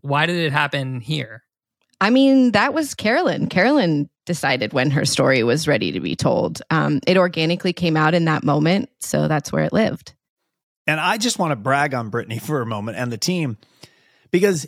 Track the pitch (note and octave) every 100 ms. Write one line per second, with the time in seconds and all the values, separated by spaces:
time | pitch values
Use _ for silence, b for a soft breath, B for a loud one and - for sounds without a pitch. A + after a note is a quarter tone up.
0 | C#3+ C#3+ E3 F3 D#3+ C#3+ C#3+ C#3+ C3 B2+
1 | A2 D3+ A2+ A2+ - _ _ _ _ _
2 | G3+ B3+ C4+ C4+ B3 G#3 B3+ D4+ D4 -
3 | G#3+ C#4 F4 C#3+ - - A3 D4 F3+ D3+
4 | C#3+ _ - E3+ C#3 B2+ G#2+ - C#3+ C#3
5 | - - C3+ C3 A#2 C#3+ D3 C3 F#2 -
6 | - - - - - - - D#3 D3 C#3+
7 | - F#3 F3+ F3 D#3+ F3 F#3 F3 E3+ D#3
8 | D#3 E3+ E3 D#3 - D3 D#3 G3 - _
9 | - D3+ D3+ D#3 - - - E3+ A3 E3+
10 | - - _ _ _ _ _ _ - D#3
11 | F3 A3 A#3 - E3+ B2+ A2+ C#3 D3 B2+
12 | A2+ A#2 - A2+ - D3 A2+ G#2+ A2 G2
13 | B2 A2 - F3+ D3 G#2+ b b b b
14 | b b b F3+ G3+ E3+